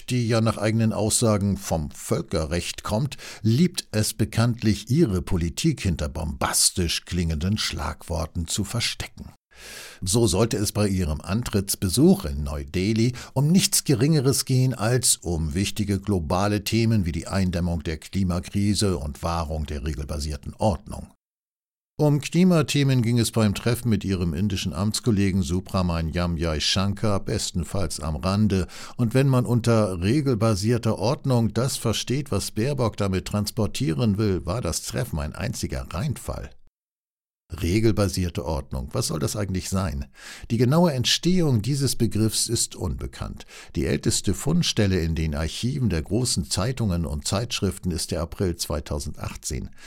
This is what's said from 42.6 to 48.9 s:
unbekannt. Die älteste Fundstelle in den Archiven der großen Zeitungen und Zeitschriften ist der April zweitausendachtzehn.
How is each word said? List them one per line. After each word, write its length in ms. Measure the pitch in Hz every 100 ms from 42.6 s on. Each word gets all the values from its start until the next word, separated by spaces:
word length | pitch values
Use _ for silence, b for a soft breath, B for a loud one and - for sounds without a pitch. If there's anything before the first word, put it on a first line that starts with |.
| - -
unbekannt. 680 | - 64 - - 50 - B B B 82
Die 100 | 69
älteste 480 | - - - -
Fundstelle 640 | 87 - 175 - - 101 92
in 120 | 82
den 220 | 82 80 73
Archiven 540 | 80 - 120 143 117
der 120 | 82
großen 480 | 73 107 123 - 73
Zeitungen 560 | - 104 131 110 85 76
und 220 | 73 -
Zeitschriften 640 | 101 117 - 98 - 92
ist 180 | 80 -
der 120 | 82
April 340 | 82 - 95 82
zweitausendachtzehn. 1120 | - 78 -